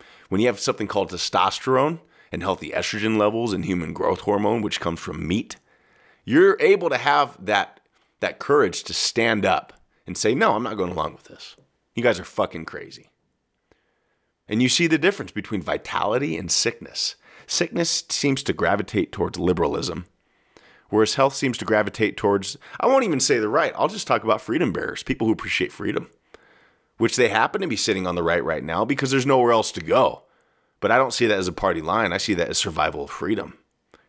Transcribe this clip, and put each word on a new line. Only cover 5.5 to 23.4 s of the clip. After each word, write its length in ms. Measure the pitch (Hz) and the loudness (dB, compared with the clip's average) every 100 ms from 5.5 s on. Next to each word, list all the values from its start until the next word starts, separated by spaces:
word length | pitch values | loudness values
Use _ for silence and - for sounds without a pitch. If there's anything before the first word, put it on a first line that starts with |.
| - _ _ _ _ _ _ - | -14 _ _ _ _ _ _ 0
you're 320 | 135 196 - | 4 6 4
able 300 | 156 196 170 | 4 4 2
to 80 | 127 | 0
have 400 | 139 143 139 - | 2 2 0 -4
that, 400 | 95 101 - - _ _ _ - | -2 0 0 -8 _ _ _ -6
that 200 | 95 - | -6 -4
courage 440 | - 143 104 82 | 0 2 2 0
to 100 | - | -8
stand 520 | 87 - - 113 107 95 | -4 -2 0 2 2 2
up 280 | 71 - - _ _ - | 0 -2 -20 _ _ -12
and 100 | 90 | -2
say, 160 | 107 | 0
"No, 200 | 131 220 | 2 2
I'm 100 | 110 | 0
not 120 | 120 107 | -2 -4
going 160 | 90 | -4
along 220 | 82 78 | -2 -6
with 120 | - - | -6 -20
this. 300 | - - - _ _ _ | -20 -20 -20 _ _ _
You 100 | - | 0
guys 160 | 120 92 | 2 0
are 60 | - | -4
fucking 400 | - 95 85 80 | -4 -4 -4 -12
crazy." 440 | - - - _ _ _ _ _ _ _ _ _ _ _ _ _ _ - | -12 -16 -20 _ _ _ _ _ _ _ _ _ _ _ _ _ _ -4
And 120 | 110 | 2
you 80 | 127 | 2
see 180 | - 170 | 4 6
the 100 | 156 | 6
difference 340 | 175 196 104 | 4 0 -6
between 300 | 107 - 101 | -8 -4 -4
vitality 720 | 78 76 - 87 90 120 147 87 | -2 -4 -2 -2 0 0 0 -4
and 160 | 90 | -2
sickness. 640 | - 120 - - - - - _ - - | 0 0 -4 -12 -8 -8 -8 _ -20 -6
Sickness 560 | - 175 175 170 - - | -4 -2 -2 -2 -2 -4
seems 320 | - 143 135 | -2 0 0
to 100 | - | -2
gravitate 580 | 82 85 101 98 107 - | 0 2 0 0 -2 -2
towards 260 | - 85 - | -2 -4 0
liberalism, 680 | 87 85 78 80 82 85 87 _ _ _ _ - _ _ - | 0 2 2 0 -4 -8 -10 _ _ _ _ -20 _ _ -2
whereas 240 | 107 107 | 2 2
health 220 | - 139 - | 4 0 2
seems 220 | 135 117 | -2 -2
to 60 | 104 | 0
gravitate 520 | 107 101 - 107 - | 2 2 0 -2 0
towards, 400 | 104 101 95 - - - | 0 0 -2 -10 -14 -2
I 80 | - | 2
won't 180 | 269 226 | 2 2
even 140 | 139 | 0
say 180 | - | 2
the 100 | 123 | 2